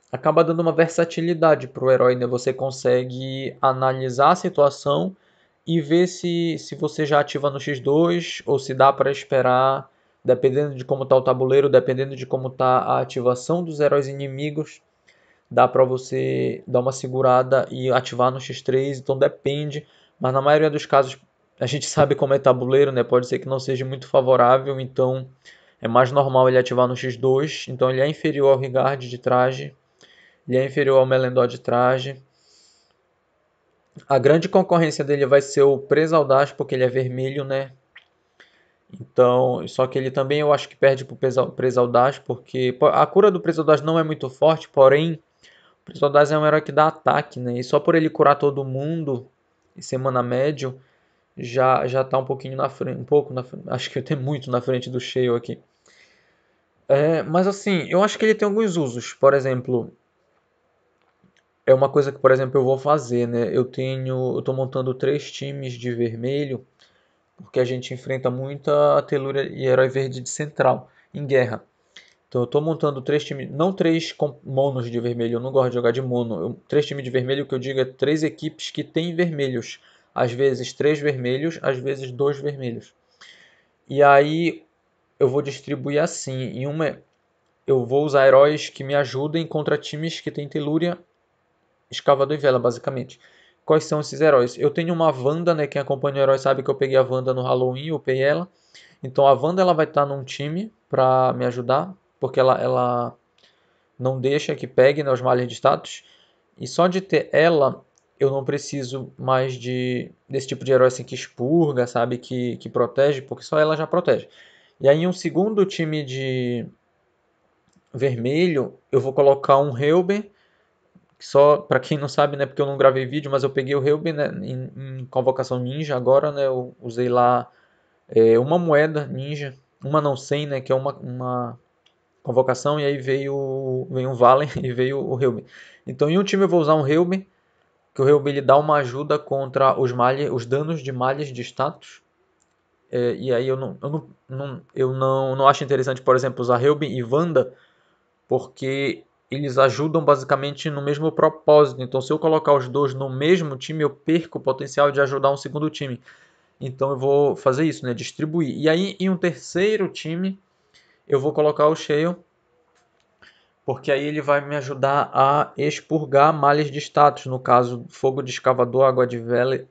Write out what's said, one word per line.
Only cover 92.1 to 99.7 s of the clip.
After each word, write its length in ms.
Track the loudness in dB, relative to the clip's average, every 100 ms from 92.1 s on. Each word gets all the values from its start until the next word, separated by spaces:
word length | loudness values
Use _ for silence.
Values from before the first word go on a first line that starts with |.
| 2 2
e 60 | 0
vela, 180 | 2 2
basicamente. 600 | 0 -2 -6 -8 -10 -16 _ _ _ _
Quais 200 | 0 0
são 160 | 0 -6
esses 200 | -6 0
heróis? 360 | 4 4 2 0
Eu 140 | -2
tenho 240 | -2 -4
uma 160 | 0 0
Wanda, 440 | 0 -2 0 -2
né? 120 | -2 -2
Quem 140 | -4
acompanha 340 | -4 -4 -2 0
o 40 |
herói 180 | 2 2
sabe 240 | 0 -2
que 80 | -2
eu 40 |
peguei 220 | -2 2 2
a 60 |
Wanda 320 | 2 0 -2
no 80 | -2
Halloween, 460 | 0 0 0 -2 -6
eu 80 | -6
upei 260 | -2 0
ela. 260 | 0 0 -4 _ _ -20 -20 _
Então 240 | -6 4 6
a 60 |
Wanda, 280 | 6 2 2
ela 140 | 2